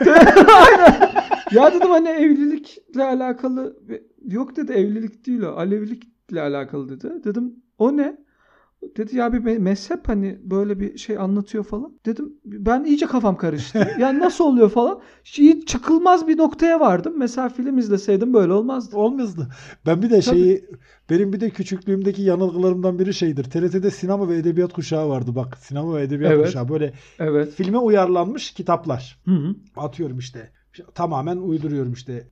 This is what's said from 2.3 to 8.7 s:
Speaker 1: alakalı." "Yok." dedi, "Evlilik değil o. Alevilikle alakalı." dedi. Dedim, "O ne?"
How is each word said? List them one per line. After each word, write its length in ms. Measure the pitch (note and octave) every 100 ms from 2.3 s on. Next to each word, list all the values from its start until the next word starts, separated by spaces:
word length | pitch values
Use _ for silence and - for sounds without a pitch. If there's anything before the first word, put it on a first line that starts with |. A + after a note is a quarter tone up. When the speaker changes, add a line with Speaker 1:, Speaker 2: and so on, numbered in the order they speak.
| C#4+ D4 D4+ - - - B3+
Speaker 1:
alakalı." 720 | C4+ B3+ B3+ B3 B3+ B3+ C4 - A3 A3+ _ _ C4
"Yok." 280 | G3+ C4+ -
dedi, 160 | -
"Evlilik 540 | G3+ G3+ G#3+ A3 - -
değil 140 | A#3+
o. 140 | F3+ E3+
Alevilikle 840 | F3+ G#3 G#3+ A#3 - _ - E3+
alakalı." 460 | D3 C#3+ C3+ D3 C3+
dedi. 360 | C3+ - E4+
Dedim, 300 | G#3+ G3+ B3 - _ -
"O 180 | A3+ C#4+
ne?" 200 | C#4+ - _ _ _ _ _